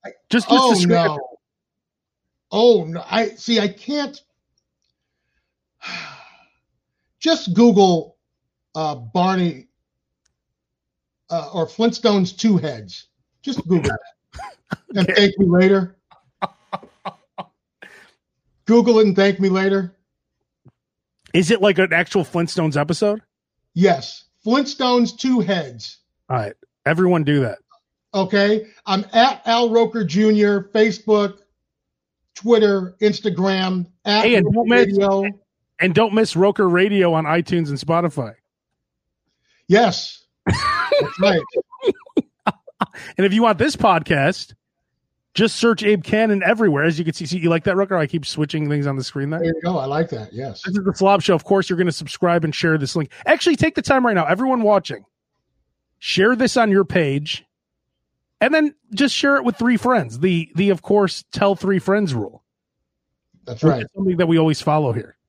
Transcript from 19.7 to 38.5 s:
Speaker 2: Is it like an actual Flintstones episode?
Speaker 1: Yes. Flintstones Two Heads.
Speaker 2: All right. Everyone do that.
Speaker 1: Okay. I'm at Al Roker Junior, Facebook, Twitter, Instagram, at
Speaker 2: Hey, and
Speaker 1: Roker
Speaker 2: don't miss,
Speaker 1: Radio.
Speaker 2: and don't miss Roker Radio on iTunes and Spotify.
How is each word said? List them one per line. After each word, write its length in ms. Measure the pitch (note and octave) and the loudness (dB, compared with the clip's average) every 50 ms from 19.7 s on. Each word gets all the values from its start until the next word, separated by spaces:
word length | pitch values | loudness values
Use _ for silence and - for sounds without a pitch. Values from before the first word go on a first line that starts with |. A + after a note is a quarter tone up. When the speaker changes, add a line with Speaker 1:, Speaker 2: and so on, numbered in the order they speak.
| G3 G3 F#3 F3+ _ _ _ _ _ _ _ _ _ _ _ _ _ _ _ - _ _ _ _ _ _ _ _ _ _ _ _ - | -2 -2 -4 -6 _ _ _ _ _ _ _ _ _ _ _ _ _ _ _ -20 _ _ _ _ _ _ _ _ _ _ _ _ 0
Speaker 2:
Is 180 | E3+ F#3 D3+ | 0 2 2
it 100 | A#3 G#3 | 2 4
like 160 | F#3 G#3 F#3 F#3 | 4 2 4 4
an 120 | F#3+ F3+ E3 | 2 2 2
actual 300 | E3+ F3+ - - G3 D#3+ | -2 -2 0 -2 -2 -2
Flintstones 540 | - - F3 E3+ - - - D#3+ D#3 C#3 D3 | -2 -2 -4 -4 -2 -2 -2 -2 0 0 -2
episode? 420 | D3 D3+ F3 - G#3+ G#3 G#3 A3 _ _ _ _ _ _ _ _ _ _ _ | -2 -2 -2 -2 0 -2 -2 -4 _ _ _ _ _ _ _ _ _ _ _
Speaker 1:
Yes. 520 | E3+ F#3 F#3+ E3+ C3 - - - - _ _ _ _ _ | 2 4 4 4 2 -2 -14 -18 -20 _ _ _ _ _
Flintstones 680 | G#3+ A#3+ C#4+ C#4 C#4 - - C4 B3 B3 B3 A#3+ - - | -2 0 0 0 -4 -6 -4 -2 0 2 2 0 0 -2
Two 220 | - - C4 B3+ A#3+ | -6 -2 -2 0 0
Heads. 560 | F#3 D#3+ G3 F3+ D3+ C3 A#2+ A2+ - - - _ _ _ _ _ _ _ | 0 -2 -2 -4 -4 -8 -14 -18 -18 -20 -20 _ _ _ _ _ _ _
Speaker 2:
All 80 | B2+ | -6
right. 160 | B2 G#2+ G2+ - _ _ _ _ _ _ | -6 -6 -6 -12 _ _ _ _ _ _
Everyone 380 | C#3 D#3+ E3 F#3 F3+ F3+ E3 D3+ | -2 0 2 2 2 2 2 0
do 180 | C#3 D3 C#3+ | 0 0 0
that. 180 | C3 A2 - - _ _ _ _ _ _ _ _ _ _ - | 0 -2 -6 -12 _ _ _ _ _ _ _ _ _ _ -4
Speaker 1:
Okay. 540 | G3 G3 F#3 G#3 G3+ G3+ G#3 G#3+ A3 G#3+ - _ _ _ | -4 -4 0 0 0 2 2 0 0 -2 -8 _ _ _
I'm 200 | - F#3+ G3 G3 - - | -4 -4 -4 -4 0 2
at 280 | A3+ A#3+ C4+ B3+ - _ | 2 2 2 2 -4 _
Al 240 | - A3+ A#3 A#3+ A#3 | -2 0 0 0 2
Roker 340 | A3 A#3 A#3 A3+ A3+ A#3 G#3 | 2 2 0 0 0 -4 -4
Junior, 680 | D3+ D3 G3+ G#3+ G#3+ G#3+ G#3 G#3 G3+ G3+ G3 G3 - - | -2 0 2 4 4 4 4 4 2 2 -2 -4 -2 0
Facebook, 680 | G#3+ A3 A3+ - - - A3 G#3+ G#3 G#3 G3 F#3+ _ _ _ _ _ _ _ _ _ _ _ _ _ _ _ _ _ _ _ _ | 2 2 2 0 -4 -2 0 2 2 2 -2 -6 _ _ _ _ _ _ _ _ _ _ _ _ _ _ _ _ _ _ _ _
Twitter, 600 | - F#3+ A3+ A#3+ A3 G#3+ G3+ G3+ F#3+ F#3 F#3 - _ | -8 0 2 4 4 4 2 2 0 -4 -8 -6 _
Instagram, 840 | G#3+ G#3+ G3+ - - G#3+ F3 - F#3 G3 F#3+ F#3+ F#3 F#3 F#3 F#3 F3 - _ _ _ | 0 0 0 0 -4 -6 -2 -2 -2 0 0 -2 -2 -2 -4 -4 -6 -8 _ _ _
at 180 | G#3 G3+ G#3+ A3+ | 0 0 2 4
Speaker 2:
Hey, 120 | A3+ A#3+ | 4 4
and 100 | G3+ F3+ | 2 2
Speaker 1:
Roker 100 | - G3+ | 2 0
Speaker 2:
don't 120 | A#3 A#3 A3 | 0 2 2
miss, 180 | A#3+ A#3+ - | 2 2 2
Speaker 1:
Radio. 360 | G3 G3 G3 G3 G3 G3 G3 G3 G3+ G3+ - _ _ _ _ _ _ _ - | 2 2 0 2 2 0 0 -2 -4 -6 -10 _ _ _ _ _ _ _ -2
Speaker 2:
and 140 | F3 F#3 E3 | -2 0 2
don't 180 | F3+ A3+ A3 G3 | 2 0 2 2
miss 220 | A3 A3 - - | 0 0 0 0
Roker 340 | E3 F#3+ G3+ G3 - G3+ F#3 | 0 0 2 2 0 0 2
Radio 440 | E3+ F3 F#3+ G#3 G3+ G3 F#3 E3+ E3 | 2 2 2 2 2 2 2 2 0
on 120 | D#3+ D#3+ | 0 -2
iTunes 440 | D3+ D#3+ E3+ E3 - F#3 E3+ E3 C#3+ | 0 -2 -2 -2 -2 -4 -4 -2 -4
and 80 | C#3+ C3 | -6 -8
Spotify. 540 | - D3 E3 E3+ E3+ E3 - D3 B2 G#2 - _ _ _ | -4 -2 -2 -2 -2 -2 -6 -6 -10 -10 -12 _ _ _